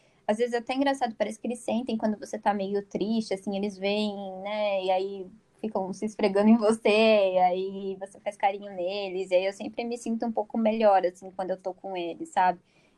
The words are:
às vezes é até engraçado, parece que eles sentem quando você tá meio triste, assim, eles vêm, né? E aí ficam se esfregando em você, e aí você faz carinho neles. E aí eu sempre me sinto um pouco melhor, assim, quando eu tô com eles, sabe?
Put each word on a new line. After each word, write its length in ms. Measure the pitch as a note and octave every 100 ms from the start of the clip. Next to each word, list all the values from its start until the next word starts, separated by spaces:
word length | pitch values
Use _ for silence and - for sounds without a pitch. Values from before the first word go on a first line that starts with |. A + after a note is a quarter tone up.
| _ _ -
às 120 | G#3+
vezes 160 | A#3+
é 40 | A#3+
até 140 | A#3 C4
engraçado, 380 | C#4 C4+ A#3+ A3
parece 220 | G#3 A3
que 80 | A#3
eles 120 | A#3+
sentem 380 | - A3 B3+ A3
quando 200 | A3 G#3
você 220 | G#3 G#3+
tá 140 | G#3+
meio 280 | G3+ G3 G3+ G3+
triste, 480 | F#3+ G3 A3+ A3
assim, 240 | F#3+ G#3 G3
eles 200 | G3+ F#3+
vêm, 380 | G3 G#3 G#3+ G3+ G3 F#3
né? 400 | G3 G#3+ G#3 G3 F#3
E 60 |
aí 360 | F#3 G3 G3 F#3 - _ _
ficam 320 | A3 G#3 F#3+
se 140 | F#3+ A3
esfregando 420 | - G#3 G3 G#3
em 60 | A#3
você, 300 | G#3+ A3+ A3+
e 480 | G#3+ A3 G#3+ F#3+ F#3
aí 600 | F3+ F#3 F#3+ G3 G3 F#3+
você 180 | F#3+ -
faz 160 | G#3 -
carinho 360 | G3+ G3+ G3+
neles. 560 | F#3+ F3 G3+ G3 F3+ F#3
E 60 | F3+
aí 100 | F#3+
eu 60 |
sempre 300 | G3+ G#3+ A3+
me 140 | A#3 A#3+
sinto 280 | A#3 A3+ A#3
um 60 |
pouco 260 | A3 G#3 A#3
melhor, 480 | A3 A3 G#3 F#3+ F3+
assim, 240 | F3+ F#3+
quando 180 | F#3 F3+
eu 60 | F#3
tô 160 | F#3+
com 240 | F3+ G3 F#3
eles, 320 | E3+ - D#3+
sabe? 300 | G3 F#3 F3+ _ _ _